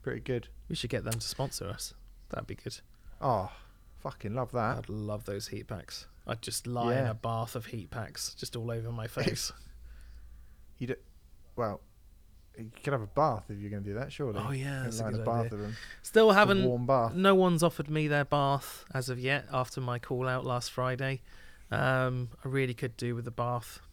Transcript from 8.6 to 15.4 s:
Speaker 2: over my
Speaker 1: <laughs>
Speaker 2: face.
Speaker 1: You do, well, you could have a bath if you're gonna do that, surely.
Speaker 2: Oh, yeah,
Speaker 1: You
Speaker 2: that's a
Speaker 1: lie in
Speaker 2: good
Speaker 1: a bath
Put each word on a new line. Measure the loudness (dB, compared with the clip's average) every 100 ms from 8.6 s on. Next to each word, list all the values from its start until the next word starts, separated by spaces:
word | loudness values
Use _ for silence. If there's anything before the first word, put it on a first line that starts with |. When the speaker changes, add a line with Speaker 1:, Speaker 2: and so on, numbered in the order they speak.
| -4
Speaker 2:
over | -4 -4
my | -6 -6
Speaker 1:
<laughs> | -2 -2 0
Speaker 2:
face. | -6 -8 -16 -16 -16 -16 -16 -16 -16 -18 -18 -20 -20 -8
Speaker 1:
You | -6
do, | -6 -8 -20 -20 -20 -14 -2
well, | -2 -2 -10 -20 -20 -20 -20 -20 -20 -14
you | -14 -6
could | -2
have | -2
a | 0
bath | 2 2 2 -4
if | -8
you're | -6
gonna | -6
do | -4
that, | -4 -6
surely. | -4 -2 -2
Speaker 2:
Oh, | -2
yeah, | -2 -4 -4
Speaker 1:
You |
Speaker 2:
that's | -4 -2
a |
Speaker 1:
lie | -2
in | 0
Speaker 2:
good |
Speaker 1:
a | 2
bath | 2